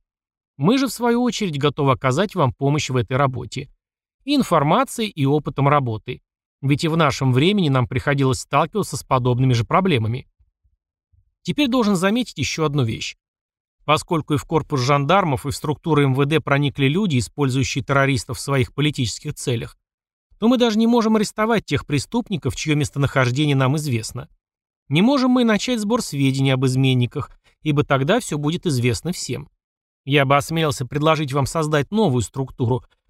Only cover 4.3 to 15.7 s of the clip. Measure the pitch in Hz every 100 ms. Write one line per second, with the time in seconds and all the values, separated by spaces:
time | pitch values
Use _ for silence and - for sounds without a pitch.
4.3 | 285 - 160 143 208 269 - 214 - 135
5.3 | 147 151 139 139 147 123 107 - 131 _
6.3 | _ _ _ 139 143 160 165 147 - 131
7.3 | 123 170 208 160 131 120 131 - 143 131
8.3 | 123 - 143 165 208 165 135 - 135 123
9.3 | 123 131 117 107 170 190 127 110 123 -
10.3 | _ _ _ _ _ _ _ _ _ _
11.3 | _ - 185 285 254 208 185 190 233 233
12.3 | - 127 - 151 143 113 - - - _
13.3 | _ _ _ _ _ - 156 - 165 -
14.3 | 143 - 160 - 143 123 143 139 196 175
15.3 | 127 143 - 151